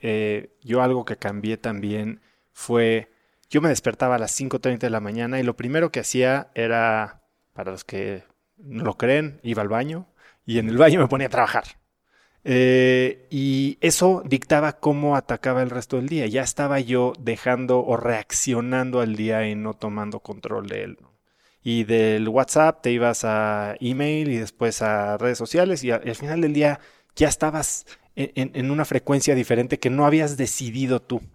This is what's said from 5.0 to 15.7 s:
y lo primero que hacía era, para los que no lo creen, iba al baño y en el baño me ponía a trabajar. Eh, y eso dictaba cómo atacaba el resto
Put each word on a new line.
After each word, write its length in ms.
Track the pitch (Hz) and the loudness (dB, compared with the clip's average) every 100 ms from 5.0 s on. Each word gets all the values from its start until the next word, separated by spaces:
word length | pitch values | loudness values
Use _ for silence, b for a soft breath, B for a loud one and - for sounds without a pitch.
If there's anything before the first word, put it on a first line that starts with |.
| 104 110 120 131 | -4 -6 -4 -2
y 40 | |
lo 120 | 123 113 | -2 -2
primero 360 | 120 151 165 | -2 0 0
que 80 | 135 | -2
hacía 500 | 107 127 127 135 - - | -2 2 2 2 -2 -4
era, 640 | 117 117 113 110 107 - _ _ _ | 0 2 2 2 -2 -10 _ _ _
para 160 | - 95 | -12 -10
los 140 | 95 | -10
que 400 | - 95 104 98 - _ _ _ | -10 -8 -6 -8 -14 _ _ _
no 260 | 151 113 | -14 -6
lo 140 | 117 - | -6 -2
creen, 420 | 123 143 156 143 | 0 2 0 -8
iba 180 | 117 110 | -6 -4
al 60 | 101 | -2
baño 400 | 110 143 160 185 b b b - | -4 -4 -8 -12 b b b -4
y 100 | 113 | -2
en 100 | 110 | 0
el 100 | 117 | 6
baño 220 | 156 175 | 6 8
me 80 | 131 | 4
ponía 200 | 135 135 | 0 -2
a 20 | |
trabajar. 360 | - 110 120 - - _ _ _ _ _ _ | 0 0 0 -6 -12 _ _ _ _ _ _
Eh, 840 | - 127 127 127 127 127 127 - _ | 0 4 6 6 6 4 2 -2 _
y 480 | 135 139 135 139 143 | -4 0 0 -2 0
eso 420 | 165 160 180 185 - | 0 4 4 2 0
dictaba 540 | 131 - 151 151 - | -4 2 2 2 0
cómo 360 | 151 143 147 139 | -2 0 0 0
atacaba 460 | - 113 131 127 | -2 -4 -2 0
el 80 | |
resto 280 | 127 | -2